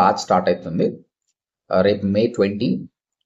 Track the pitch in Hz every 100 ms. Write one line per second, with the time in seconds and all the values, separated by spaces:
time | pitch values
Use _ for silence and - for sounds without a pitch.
0 | 92 107 - 92 90 90 85 82 - -
1 | _ _ _ _ _ _ - 95 98 101
2 | 101 101 120 - 98 104 117 - - _
3 | _ _